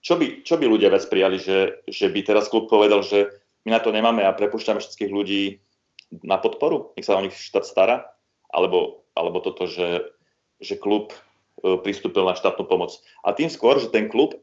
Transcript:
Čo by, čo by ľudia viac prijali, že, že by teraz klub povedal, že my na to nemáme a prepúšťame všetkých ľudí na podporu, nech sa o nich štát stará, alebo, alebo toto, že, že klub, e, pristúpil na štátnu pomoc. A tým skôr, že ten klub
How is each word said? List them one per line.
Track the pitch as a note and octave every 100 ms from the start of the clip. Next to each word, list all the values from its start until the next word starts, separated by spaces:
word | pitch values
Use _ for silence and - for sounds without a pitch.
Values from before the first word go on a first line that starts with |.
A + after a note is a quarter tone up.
| -
Čo | F3
by, | C#3+ - -
čo | E3
by | C3+
ľudia | A2 G2+
viac | F#2+ -
prijali, | F#2+ F#2+ F#2
že, | F#2 F#2+ F#2+ - -
že | - G2
by | G2
teraz | F#2+ G#2 G#2
klub | A2+ A2
povedal, | G#2+ G#2 G#2
že | G2 G2+ G2+ - _ _ A2
my |
na | A2+
to | A2+
nemáme | A2 A#2 A2+
a | G2 F#2+
prepúšťame | G#2 A2 - G#2
všetkých | - - G2+
ľudí | G2+ F#2+ G2 G2 G2 _ _ _ - _ E2+
na | - F#2+
podporu, | - - D3+ D#3 -
nech | - G#2
sa | F#2+
o | G2
nich |
štát | - - G2 -
stará, | - F#2+ B2+ - _ _ _ _
alebo, | - F#2 F2+ D#2 - _ -
alebo | E2+ F2
toto, | F#2 - F2+
že, | E2+ F2 F2 D#2 _ _ _ _ _
že | G2+ G2+
klub, | G2+ G#2 G#2+ - _ _ _ - F#2+
e, | F#2
pristúpil | G2+ G2 - -
na | F#2 F2
štátnu | F#2+ - -
pomoc. | A2+ F2 - _ _ -
A |
tým | - D#3+
skôr, | - A2+ C#3
že | A2+
ten | A2+ G#2+
klub | A2+ D3+ -